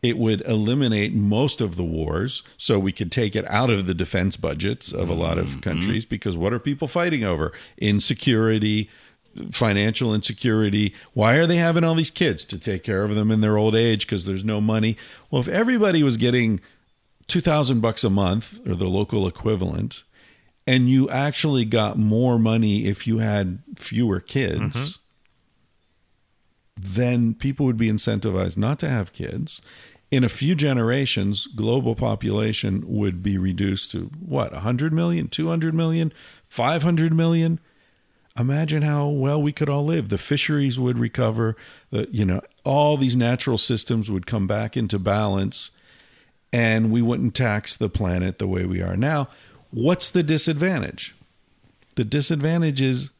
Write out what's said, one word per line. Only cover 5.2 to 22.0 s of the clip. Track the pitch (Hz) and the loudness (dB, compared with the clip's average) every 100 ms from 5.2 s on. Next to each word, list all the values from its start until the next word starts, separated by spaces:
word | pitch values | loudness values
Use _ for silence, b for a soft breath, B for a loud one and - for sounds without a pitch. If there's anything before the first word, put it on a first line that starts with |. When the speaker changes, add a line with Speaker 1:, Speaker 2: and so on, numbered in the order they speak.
| 82 82 | 0 -2
Speaker 1:
of | 87 | -4
Speaker 2:
Mm-hmm. | 67 | -6
Speaker 1:
countries," | - 80 95 101 | -6 -2 -2 -2
because | 113 101 107 85 | -4 -6 -4 -2
what | 92 | -2
are | 117 | -2
people | - 139 - | -4 -4 -4
fighting | 175 175 151 | -2 -2 0
over? | 104 82 78 B B B | 0 0 -2 B B B
Insecurity, | 104 104 - 123 - 110 110 110 107 107 104 B B B _ - - | 0 2 0 0 2 4 4 2 2 0 -2 B B B _ -14 -8
financial | - 113 101 104 110 120 | -2 0 2 2 0 0
insecurity. | 107 - 107 120 110 107 104 101 B B | 0 -2 -2 0 2 2 2 0 B B
Why | - 107 | 0 4
are | 135 165 | 4 4
they | 175 | 4
having | 165 165 | 4 4
all | 165 165 | 2 2
these | 151 | 0
kids? | - 170 90 | 0 0 0
To | - 92 | -6 -8
take | - 95 | -4 -6
care | - 95 | -2 -2
of | 104 104 | 0 0
them | 107 | 2
in | 110 | 4
their | 107 107 | 4 4
old | 107 | 4
age | 110 117 110 - | 4 4 2 0
'cause | 101 92 | -4 -4
there's | 95 | -4
no | 107 107 | -2 0
money. | 107 110 110 110 B B B | 0 2 0 -2 B B B
Well, | 139 | -4
if | 131 | 0
everybody | 180 233 247 208 165 | 0 0 2 4 4
was | 143 113 | 4 2
getting | 123 123 113 101 b b b _ _ _ - | 2 2 2 0 b b b _ _ _ -4
two | 180 | -2
thousand | 170 151 131 123 | 2 2 2 2
bucks | 113 110 | 0 0
a | 110 | 2
month | 98 95 101 - 214 - | 2 2 0 -4 -12 -6
or | |
the | 87 95 | -2 0
local | 92 104 110 95 | 0 0 -2 -2
equivalent, | - 110 104 92 - 113 - _ b b b b b - | -4 -2 -2 -2 -4 -6 -8 _ b b b b b 0
and | 127 123 | 2 4
you | 131 135 | 4 2
actually | 127 143 - 156 135 | 0 -2 0 0 0
got | 110 113 107 | 2 2 2
more | 110 | 2